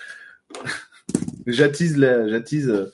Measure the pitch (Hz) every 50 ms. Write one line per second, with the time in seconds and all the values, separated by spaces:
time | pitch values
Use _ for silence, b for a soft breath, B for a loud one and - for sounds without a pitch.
0 | B B B B B B B B _ _ - - B B B B B B B B
1 | B - - - - - - - - 123 117 120 147 143 143 - 175 165 151 139
2 | 135 127 123 117 110 107 110 117 117 - 147 151 139 127 107 98 95 95